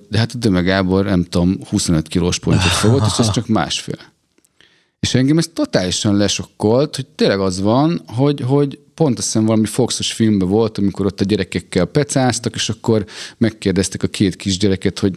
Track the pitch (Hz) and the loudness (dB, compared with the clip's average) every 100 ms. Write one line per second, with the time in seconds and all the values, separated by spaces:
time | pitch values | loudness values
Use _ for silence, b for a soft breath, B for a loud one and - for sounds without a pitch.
0 | - 107 117 123 117 90 90 95 92 95 | -2 -2 -2 0 0 2 2 2 2 2
1 | 101 90 85 90 87 98 - 104 - 80 | 2 0 0 0 0 0 -2 -2 0 0
2 | - 90 87 - 101 101 92 - 107 135 | 0 -2 0 -2 0 2 2 2 2 4
3 | 131 - 110 117 113 104 69 - - - | 2 0 0 0 0 0 -2 -6 -8 -12
4 | - _ _ _ b b b b b b | -16 _ _ _ b b b b b b
5 | - 127 135 165 160 - 294 - 90 - | -2 2 2 2 0 -4 -2 -2 -2 -2
6 | 107 101 101 - 95 - 107 123 151 - | 0 2 0 -2 -8 -2 2 2 0 -4
7 | 127 - 196 98 95 92 101 123 156 165 | -10 -2 0 2 0 0 2 2 2 -2
8 | - 113 143 139 127 143 143 - _ - | -6 0 0 0 0 0 0 -6 _ -2
9 | 156 104 - 110 110 110 107 - 113 - | 0 0 -2 0 2 2 0 0 -2 -2
10 | - - 110 101 90 107 110 - 98 - | -6 0 2 2 2 2 0 0 -2 -2
11 | 98 - 98 104 92 90 - 92 85 147 | -4 -2 0 0 -2 -6 -2 -2 0 0
12 | 139 139 127 - 101 - - 110 - 110 | 0 0 0 -2 -6 -6 -6 -4 0 0
13 | 101 B B B 117 - 98 92 92 - | -2 B B B -2 0 0 0 -2 -4
14 | - - 98 - 101 92 104 95 98 - | -4 0 0 0 -4 0 0 0 -2 -2
15 | 101 | -2